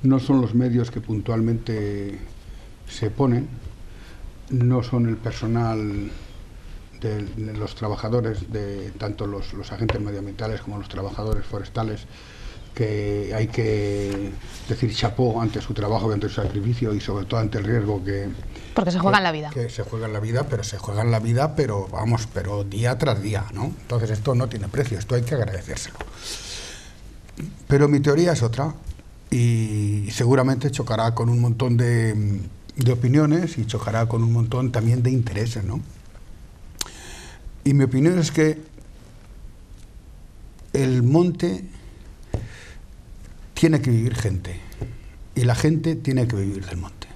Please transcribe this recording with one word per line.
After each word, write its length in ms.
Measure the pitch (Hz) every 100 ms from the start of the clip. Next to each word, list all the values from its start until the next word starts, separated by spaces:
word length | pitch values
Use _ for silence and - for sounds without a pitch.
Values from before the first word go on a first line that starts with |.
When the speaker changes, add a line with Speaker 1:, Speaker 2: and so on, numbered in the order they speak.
Speaker 1:
no 160 | 131 135
son 220 | 127 135
los 120 | 113
medios 380 | 117 123 120 120
que 100 | 113
puntualmente 1160 | - 110 101 113 113 113 117 110 104 101 101 101 - - - - - - -
se 220 | - 107
ponen, 380 | 104 135 120 143 - - - - - - - - - -
no 320 | 131 120 127
son 240 | 117 123 117
el 80 | 110
personal 960 | 117 107 110 117 117 110 107 101 104 - - - - - - - - -
de, 240 | 113 107 101
de 280 | 113 107
los 200 | 104 107
trabajadores, 800 | - 107 104 110 120 113 101 90
de, 400 | 110 101 101 101 -
tanto 260 | 104 101 101
los, 280 | 98 -
los 180 | 98 92
agentes 280 | 101 110 -
medioambientales 640 | 104 101 98 95 110 107
como 160 | - 104
los 120 | 98
trabajadores 540 | 92 98 - 107 107 104
forestales, 560 | 107 98 - 110 104 - - - - - - - -
que 560 | 110 104 104 104 104
hay 140 | 117 110
que 840 | - 113 107 104 101 101 98 98 - - - -
decir 260 | 113 123
chapó 480 | - 110 107 123 113
ante 200 | 113 107
su 120 | -
trabajo, 380 | 110 101 110 110
ante 160 | 101 101
su 80 | -
sacrificio 580 | 101 107 104 120 110
y 60 | 104
sobre 260 | - 104 92
todo 140 | 117
ante 180 | 107 110
el 60 |
riesgo 400 | 104 117 104 101
que 240 | 95 98 98 90 - - - -
Speaker 2:
Porque 160 | 180
se 80 | 175
juegan 220 | 180 202
Speaker 1:
que 20 |
Speaker 2:
la 80 | 185
vida. 180 | 156 151
Speaker 1:
que 180 | 139 117
se 140 | -
juegan 280 | 101 113 113
la 80 | 104
vida, 260 | 110 120 117
pero 140 | 123
se 140 | - 98
juegan 320 | 101 101 113
la 100 | 113
vida, 360 | 113 117 151 151
pero 320 | 131 101 95
vamos, 400 | 110 110 113 -
pero 340 | 104 95 101 98
día 320 | 101 120 120
tras 240 | 147 104
día, 220 | 101 101 98
¿no? 100 | 101 135 -
Entonces 300 | - 120 110
esto 240 | 107 120 123
no 140 | 107
tiene 180 | 113 92
precio, 320 | - - 98
esto 160 | 104 123
hay 60 |
que 140 | 120 143
agradecérselo. 600 | 107 95 - - - - - - - - - - - - - - - - - - 151 - -
Pero 200 | 139 147
mi 140 | 147
teoría 320 | 143 143 175
es 100 | 135
otra 300 | 117 117 151 - - - - - -
y 760 | 127 120 113 110 107 104 104 101
seguramente 580 | 107 120 135 127 131 147
chocará 460 | - 120 110 117 117
con 140 | 117
un 100 | 120
montón 380 | 120 113 127 117
de, 640 | 120 117 113 107 104 98 87 - - -
de 160 | 123
opiniones 680 | 120 120 143 151 160 175 -
y 80 | 110
chocará 400 | 110 - 110 113
con 140 | 117
un 120 | 113
montón 400 | 117 113 123 127
también 280 | 120 113 123
de 100 | 123
intereses, 520 | 131 113 92 113 113
¿no? 160 | 95 127 - - - - - - - - - - - - - - - - - -
Y 100 | 143
mi 120 | 139 135
opinión 340 | 127 156 180
es 120 | 160
que 300 | - 156 156 - - - - - - - - - - - - - - - - - - - - -
el 300 | - 131 127
monte 600 | 120 151 180 - 175 185 190 - - - - - - - - - - - - - - - - - - -
tiene 260 | 160 151
que 80 | 131
vivir 260 | 117 113 113
gente 440 | 107 90 90 87 - - - - - - -
y 120 | - 120
la 100 | 120
gente 400 | 156 160 165 160
tiene 320 | - 131 120
que 80 | 104
vivir 300 | 98 98 95
del 120 | 90
monte. 300 | 85 - -